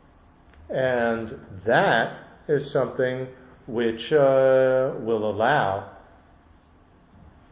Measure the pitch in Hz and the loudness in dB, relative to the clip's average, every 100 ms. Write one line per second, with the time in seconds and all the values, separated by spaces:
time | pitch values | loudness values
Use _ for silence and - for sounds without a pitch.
0 | _ _ _ _ _ - - 151 131 123 | _ _ _ _ _ -20 -8 -4 -2 0
1 | 117 113 110 101 - 98 98 139 190 117 | -2 -2 -6 -12 -18 -10 0 2 2 2
2 | 131 - - - - 147 147 143 123 - | -2 -6 -20 -18 -4 -4 -2 -4 -4 -2
3 | 127 127 131 - - - - 113 117 113 | -4 -4 -10 -14 -20 -20 -10 -2 -2 -2
4 | - 151 135 135 135 131 131 131 131 - | 0 4 4 4 4 4 4 2 0 -4
5 | 113 113 107 101 117 147 101 98 98 - | -4 -2 -2 0 0 2 0 -4 -8 -18
6 | - - _ _ _ _ _ _ _ _ | -20 -20 _ _ _ _ _ _ _ _
7 | _ - - - _ | _ -20 -20 -20 _